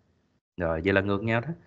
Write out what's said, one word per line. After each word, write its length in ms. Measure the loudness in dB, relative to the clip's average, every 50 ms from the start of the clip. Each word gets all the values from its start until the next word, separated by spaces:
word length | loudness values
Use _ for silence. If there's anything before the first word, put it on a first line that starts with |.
| _ _ _ _ _ _ _ _ _ _ _
Rồi, 240 | -4 -2 -2 -2 0 2
vậy 80 | 2
là 80 | 2 4
ngược 220 | 2 2 -2 -2
nhau 180 | 0 0 0 0
đó. 80 | -2 -4 -10 -12 -14